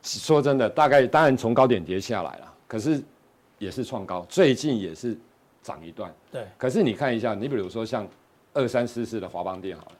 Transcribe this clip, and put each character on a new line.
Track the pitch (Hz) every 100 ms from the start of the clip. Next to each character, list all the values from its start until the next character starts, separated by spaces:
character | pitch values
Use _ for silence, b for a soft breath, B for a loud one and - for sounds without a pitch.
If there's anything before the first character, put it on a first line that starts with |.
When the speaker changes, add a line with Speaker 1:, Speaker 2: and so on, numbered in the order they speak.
Speaker 1:
说 | - - - 156
真 | 143 135
的， | 117
大 | - 151
概 | 143 127
当 | 151
然 | 156 131
从 | 113
高 | 120
点 | 131 110
跌 | 82 92
下 | 101 107
来 | 80 50
了， | - - _
可 | 110
是 | 120 147 - _ _ _ _ _
也 | 98
是 | 107
创 | 120 107
高， | 95 90 87
最 | - 165
近 | 123 151 120
也 | 92
是 | 82 120 107 _ _ _ _
涨 | - 73 82
一 |
段。 | 82 92 - _
Speaker 2:
对。 | 127 101 -
Speaker 1:
可 | 127
是 | 214
你 | 160
看 | 175 139 113
一 |
下， | 117
你 | 101 127
比 |
如 | 127 92
说 | 104 110
像 | 123 98 _ _ _ _
二 | - 123
三 | 120
四 | 120 117 117
四 | 113
的 | 92
华 | 87
邦 | 90 92
电 | 95 82
好 |
了 | - -